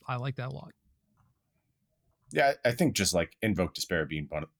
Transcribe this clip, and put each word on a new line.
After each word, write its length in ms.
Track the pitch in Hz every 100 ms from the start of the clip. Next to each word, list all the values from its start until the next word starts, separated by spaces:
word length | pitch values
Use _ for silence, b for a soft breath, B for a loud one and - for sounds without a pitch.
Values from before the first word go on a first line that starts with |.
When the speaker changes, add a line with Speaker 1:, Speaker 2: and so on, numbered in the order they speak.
| -
Speaker 1:
I 80 | 123
like 200 | 131 131
that 140 | 127
a 40 |
lot. 180 | 139 - - _ _ _ _ _ _ _ _ _ _ _ _ _ _ -
Speaker 2:
Yeah, 240 | 151 139 139
I, 40 | 123
I 20 |
think 220 | 120 151 101
just, 160 | 95
like, 240 | 90 82 -
Invoke 320 | 110 95 87
Despair 320 | - - 87 76
being 200 | 78 73
one, 180 | 76 76 -